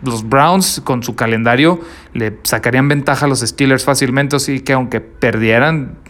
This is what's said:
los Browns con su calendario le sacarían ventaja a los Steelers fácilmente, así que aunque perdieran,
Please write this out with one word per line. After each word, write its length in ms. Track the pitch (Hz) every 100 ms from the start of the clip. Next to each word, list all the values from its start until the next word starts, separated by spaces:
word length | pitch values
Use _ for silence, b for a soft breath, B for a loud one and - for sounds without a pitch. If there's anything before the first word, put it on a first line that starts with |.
los 260 | 127 113 110
Browns 540 | 135 156 190 180 - 135
con 180 | 123
su 140 | 117 113
calendario 640 | 113 113 117 123 156 175 B B B
le 240 | 120 110 107
sacarían 440 | - 117 120 131 143
ventaja 380 | 147 139 135 143
a 20 |
los 140 | 131
Steelers 420 | 117 - 135 131
fácilmente, 540 | 135 135 135 135 139 143
así 240 | 143 135
que 100 | 135
aunque 300 | 131 123 110
perdieran, 960 | - - - 110 110 113 147 160 127 -